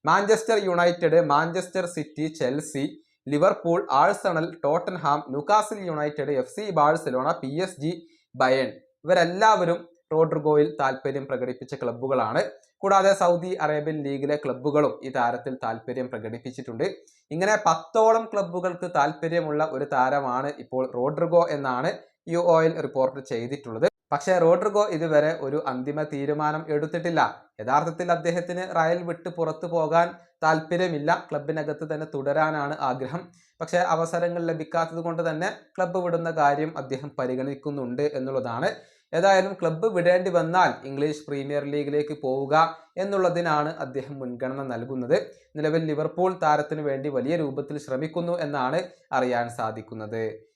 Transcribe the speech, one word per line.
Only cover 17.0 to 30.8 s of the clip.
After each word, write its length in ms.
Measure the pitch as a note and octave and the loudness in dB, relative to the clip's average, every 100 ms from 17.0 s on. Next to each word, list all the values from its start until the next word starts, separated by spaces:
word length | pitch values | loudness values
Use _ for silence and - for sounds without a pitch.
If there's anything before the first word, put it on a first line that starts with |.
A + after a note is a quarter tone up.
| _ _ _ | _ _ _
ഇങ്ങനെ 220 | D3+ F#3+ G#3+ G#3 | -2 2 4 4
പത്തോളം 580 | D#3 - A3 A3 A3+ A3 | 2 2 4 6 4 2
ക്ലബ്ബുകൾക്ക് 580 | G3+ F3+ F3 F3+ E3+ F3 D#3 | -4 -4 -2 -4 -4 -2 0
താല്പര്യമുള്ള 680 | D3 D#3 E3 E3+ D#3 D3+ D#3 C3 | 0 0 -2 -2 0 -2 -2 -2
ഒരു 120 | C#3 C3+ | -2 2
താരമാണ് 560 | C3 C#3+ C3+ B2 C#3 D3 | 2 2 0 -2 -4 -8
ഇപ്പോൾ 220 | B2 B2+ C3 B2 | -6 -4 -2 -2
റോഡ്രിഗോ 460 | C3 D3+ E3+ E3+ E3+ D3 | -2 0 4 4 4 0
എന്നാണ് 340 | C#3 B2 D#3 - - _ - | -2 0 -2 -4 -14 _ -4
യു 80 | E3+ F3 | 0 6
ഒ 20 | D#3+ D#3+ | 6 6
എൻ 60 | D#3+ C#3 | 0 -4
റിപ്പോർട്ട് 340 | C3 C3 C#3 - | 0 0 -2 -6
ചെയ്തിട്ടുള്ളത്. 540 | A#2 A#2+ C#3 B2 A2+ F3 _ _ | -6 -4 -8 -8 0 0 _ _
പക്ഷേ 200 | - - F3+ | -2 2 4
റോഡ്രിഗോ 380 | E3 F3+ G3+ G3+ G#3 D#3+ | 6 4 4 2 2 0
ഇതുവരെ 340 | D#3+ D3+ D3+ E3 C3+ | 4 4 4 -2 -4
ഒരു 120 | D3 C#3+ | -2 -2
അന്തിമ 300 | B2+ C3 D3+ D3+ | -4 -4 -4 -4
തീരുമാനം 480 | C#3+ C#3+ D3 D3+ D#3 D#3+ | -4 -2 0 -2 -2 -2
എടുത്തിട്ടില്ല. 460 | D3 D3+ E3+ E3+ D#3+ A#2 - _ - | -2 -2 -4 0 2 0 -2 _ -10
യഥാർത്ഥത്തിൽ 480 | A2 C#3+ E3 D#3+ F3 E3 | 0 2 0 -4 -2 0
അദ്ദേഹത്തിന് 460 | E3+ F3 F3 F3 F#3 E3 | 0 -2 -4 -6 -4 0
റയൽ 240 | D#3+ F3 F3 | 0 0 -4
വിട്ട് 220 | F3+ F3+ E3+ | -8 -8 -4
പുറത്തു 300 | D#3+ D#3 F3 | -4 -4 -4
പോകാൻ 340 | E3 D#3 E3 E3+ - _ _ | -2 2 2 2 -2 _ _
താല്പര്യമില്ല, 680 | D#3+ D#3+ D#3 F3 | 2 2 0 0